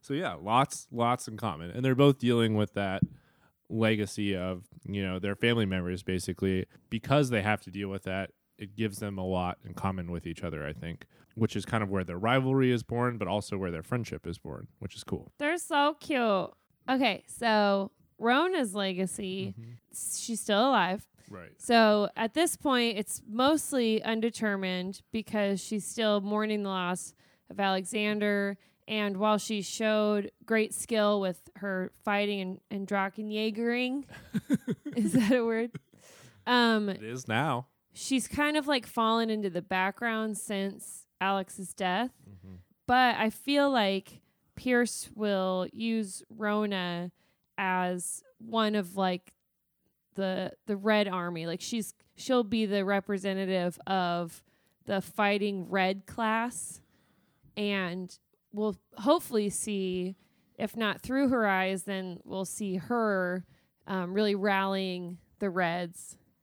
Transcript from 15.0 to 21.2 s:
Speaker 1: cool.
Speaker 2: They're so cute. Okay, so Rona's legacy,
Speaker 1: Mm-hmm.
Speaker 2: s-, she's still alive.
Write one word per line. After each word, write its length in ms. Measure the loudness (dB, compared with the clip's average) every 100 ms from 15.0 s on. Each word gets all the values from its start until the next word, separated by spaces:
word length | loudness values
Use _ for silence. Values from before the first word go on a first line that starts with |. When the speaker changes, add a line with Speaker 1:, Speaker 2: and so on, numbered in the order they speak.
Speaker 1:
cool. 280 | -6 -6 -6 _
Speaker 2:
They're 220 | -4 -2
so 360 | 0 2 2 0
cute. 500 | -2 0 2 2 -2 -10 _ _ -2
Okay, 340 | 2 2 0 _
so 640 | -4 2 4 4 4 0 _ _ _
Rona's 560 | 2 4 4 2 0
legacy, 800 | -2 -2 0 -2 -4 -6 -4 -6 -8
Speaker 1:
Mm-hmm. 140 | -14 -18 _
Speaker 2:
s-, 240 | -10 -8 -6
she's 220 | -4 -6
still 260 | 2 4 6
alive. 360 | 4 2 -2 -8 _